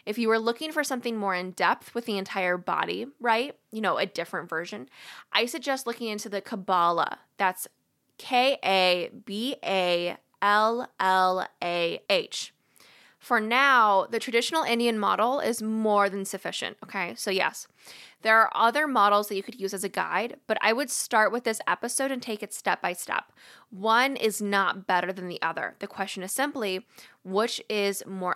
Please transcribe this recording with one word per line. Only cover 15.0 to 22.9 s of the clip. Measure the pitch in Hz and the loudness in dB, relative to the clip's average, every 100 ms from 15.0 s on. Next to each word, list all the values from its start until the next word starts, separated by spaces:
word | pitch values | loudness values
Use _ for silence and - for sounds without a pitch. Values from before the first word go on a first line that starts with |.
| 196 190 233 277 | 2 2 2 2
is | - 233 | 0 -2
more | 220 220 214 208 196 | -2 0 4 4 4
than | 196 196 | 0 -8
sufficient, | 190 170 - - - | -8 -8 -6 -8 -10
okay? | - 196 175 233 | -10 -6 -6 -6
So | 208 | -2
yes, | 190 - - - _ - - - _ | 0 0 -2 -18 _ -20 -20 -20 _
there | 220 226 | 4 6
are | 220 | 6
other | - 226 277 302 | 4 2 2 2
models | 247 202 208 208 | 4 6 4 2
that | 196 | -4
you | |
could | - - | -6 -6
use | 190 | -6
as | 196 190 | -4 -4
a | |
guide, | 185 160 175 240 - - | -4 -2 -2 -2 -6 -4
but | 214 | 0
I | 220 | 2
would | 233 277 | 2 0
start | - - 226 208 | -4 0 4 4
with | 233 233 | 2 -2
this | 220 - | -2 -2
episode | - 240 - 269 | -2 -2 -2 -2
and | 254 | -4
take | 247 214 | -6 -8
it | 202 | -10
step | - 196 175 | -6 -2 -2
by | 180 | -2